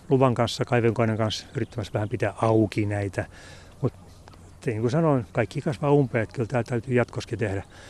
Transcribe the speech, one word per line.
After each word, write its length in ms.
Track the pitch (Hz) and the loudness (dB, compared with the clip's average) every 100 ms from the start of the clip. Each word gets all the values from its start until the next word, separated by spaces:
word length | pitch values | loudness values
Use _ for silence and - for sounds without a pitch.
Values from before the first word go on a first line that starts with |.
| - | 0
luvan 260 | 135 131 | 4 4
kanssa, 300 | 117 113 - | 2 0 -2
kaivinkoneiden 540 | 127 123 113 107 113 107 | 0 2 2 2 0 0
kanssa 280 | 110 - - 120 | -2 -4 -8 -8
yrittämässä 360 | 110 113 98 | -6 -6 -6
vähän 160 | 107 107 | -4 -4
pitää 260 | 107 107 - | -2 -4 0
auki 440 | 113 110 104 - 104 | 2 4 4 0 -2
näitä. 380 | 104 101 113 98 - - - - - | -2 -2 -4 -6 -10 -20 -20 -18 -4
Mut 100 | 135 - - - - - - - 135 | -4 -4 -20 -20 -20 -20 -20 -8 -6
niin 140 | 110 | -2
kuin 100 | 117 | 0
sanoin, 360 | 147 165 135 110 | 2 2 2 0
kaikki 280 | - 110 147 | -2 -2 -2
kasvaa 320 | 156 120 143 | -4 -2 2
umpeen, 300 | 147 131 120 | 4 4 0
että 120 | 107 | -4
kyllä 120 | - 113 | -4 -2
tää 140 | 123 | -2
täytyy 300 | 113 120 117 | -2 -4 0
jatkossakin 440 | 120 117 120 - 104 | 0 0 -4 -8 -4
tehdä. 240 | 107 98 - - | -4 -4 -8 -18